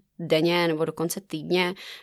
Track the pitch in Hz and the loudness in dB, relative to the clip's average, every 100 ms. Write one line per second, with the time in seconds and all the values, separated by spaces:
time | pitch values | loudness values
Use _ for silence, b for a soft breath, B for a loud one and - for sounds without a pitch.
0 | _ - 170 185 170 175 170 156 160 156 | _ -10 0 2 4 4 2 0 -2 -2
1 | 165 196 - 160 156 180 180 185 B B | -4 -4 -8 -8 0 0 0 -2 B B